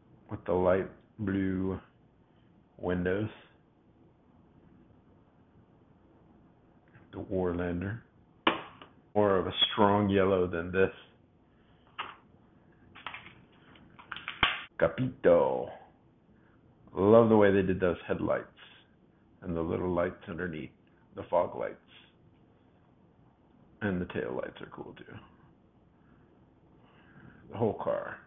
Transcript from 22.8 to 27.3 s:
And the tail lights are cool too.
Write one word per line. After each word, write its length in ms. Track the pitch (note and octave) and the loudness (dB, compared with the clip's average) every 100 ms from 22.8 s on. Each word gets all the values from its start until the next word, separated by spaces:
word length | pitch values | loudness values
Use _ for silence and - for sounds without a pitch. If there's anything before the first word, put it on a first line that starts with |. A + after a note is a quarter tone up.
| _ _ _ _ _ _ _ _ _ - | _ _ _ _ _ _ _ _ _ -6
And 180 | G#2 F2+ | -4 -4
the 60 | F2 | -6
tail 300 | - A#1+ B1+ | -6 -6 -6
lights 260 | - - | -8 -12
are 60 | - | -18
cool 220 | - - - | -16 -16 -16
too. 180 | - - - - - _ _ _ _ _ _ - _ _ _ _ _ - - - - - - | -20 -20 -20 -20 -20 _ _ _ _ _ _ -20 _ _ _ _ _ -20 -20 -20 -20 -20 -20